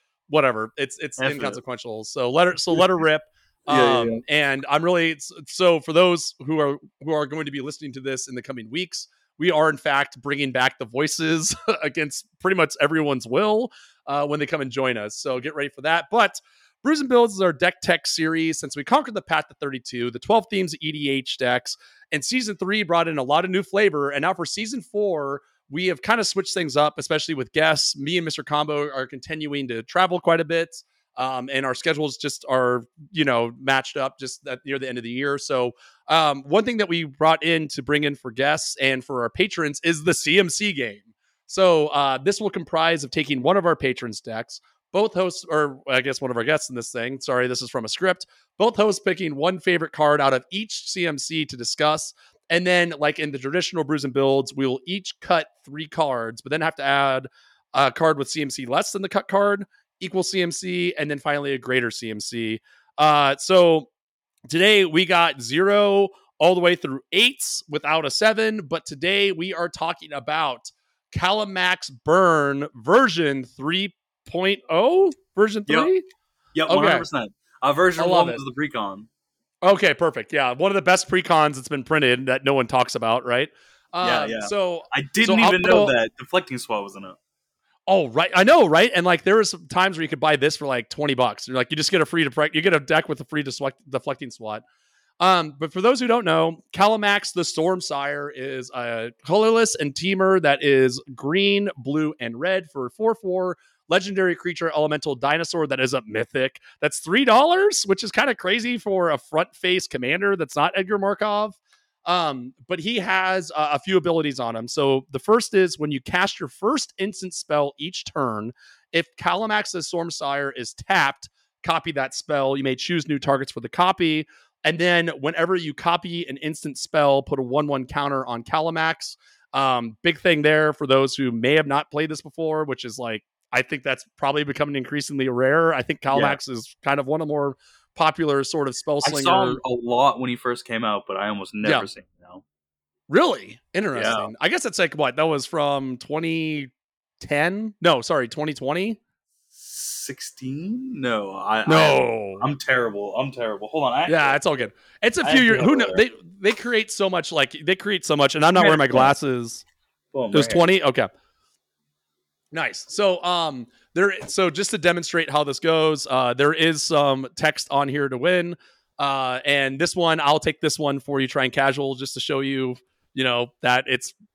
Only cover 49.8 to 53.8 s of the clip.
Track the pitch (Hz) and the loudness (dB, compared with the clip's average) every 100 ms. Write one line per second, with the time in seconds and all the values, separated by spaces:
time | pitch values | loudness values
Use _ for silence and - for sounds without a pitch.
49.8 | 160 - 151 147 139 127 - 190 220 - | -2 2 4 4 4 2 -2 -10 -8 -10
50.8 | - 190 170 143 - 160 147 123 117 - | -8 -4 -4 -4 -6 -6 -6 -6 -8 0
51.8 | 151 160 - - _ _ - 170 180 180 | 0 0 -4 -16 _ _ -2 0 2 2
52.8 | 170 147 147 156 151 139 135 175 170 170 | 2 0 -2 -2 -6 -6 -4 -4 -4 -4